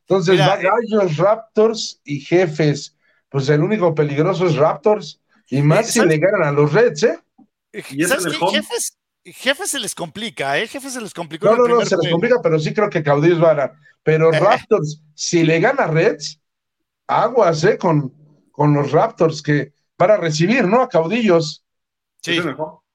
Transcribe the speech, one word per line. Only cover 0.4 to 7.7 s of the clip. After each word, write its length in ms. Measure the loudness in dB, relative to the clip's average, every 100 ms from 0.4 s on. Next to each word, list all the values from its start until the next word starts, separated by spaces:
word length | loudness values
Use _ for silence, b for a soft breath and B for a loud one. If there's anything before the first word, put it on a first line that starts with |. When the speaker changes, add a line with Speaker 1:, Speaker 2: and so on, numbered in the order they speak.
| 4
Speaker 1:
va 120 | 2
Speaker 2:
eh, 20 | 0
Speaker 1:
Gallos, 480 | -2 0 0 0 0
Raptors 800 | 0 0 -2 0 0 0 -10 -14
y 160 | -10 -10
Jefes. 760 | 0 0 0 0 0 -2 -8 _ _ _ _
Pues 200 | -4 0
el 120 | 0
único 340 | 0 0 0 0
peligroso 500 | -2 0 -2 0 -2
es 100 | 2
Raptors, 640 | 0 0 0 0 -4 -20 _ _ _
y 160 | 0
más 160 | 2 2 0
Speaker 2:
Eh, 20 |
Speaker 1:
si 60 | 0
Speaker 2:
¿sabes? 120 | 2
Speaker 1:
le 80 | 2
ganan 240 | 0 0
a 80 | 0
los 200 | 0 2
Reds, 300 | 2 0 2
¿eh? 160 | -2 -2 _ _ _ _ _